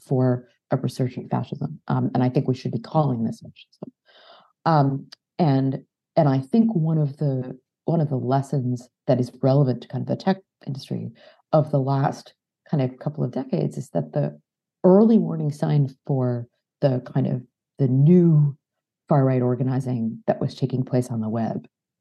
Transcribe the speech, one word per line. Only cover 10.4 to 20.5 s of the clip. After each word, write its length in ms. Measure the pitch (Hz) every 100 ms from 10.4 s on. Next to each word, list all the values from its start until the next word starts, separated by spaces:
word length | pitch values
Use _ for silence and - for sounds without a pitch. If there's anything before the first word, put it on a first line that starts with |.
| _ _ -
industry 440 | 127 - 120 113 - - _ -
of 180 | 160 147
the 80 | 139
last 540 | 135 139 143 - - _ _ _ -
kind 140 | 151
of 160 | 127 -
couple 240 | 147 147
of 80 | 131
decades 460 | 127 - 165 - 143
is 120 | 131
that 200 | 160 147
the 260 | 147 - - _ _ _ - 185
early 320 | 196 226 220
warning 340 | 165 160 151
sign 420 | 147 156 151 135 - -
for 400 | 135 123 120 120 _ _ -
the 220 | 143 127 -
kind 140 | 139 131
of 140 | 127 - _ _ -
the 80 | 131
new 680 | 135 147 180 170 151 147 - _ _ _ _ -
far 160 | 147 131
right 160 | 127
organizing 840 | 123 123 131 131 127 123 113 - -
that 140 | -
was 160 | -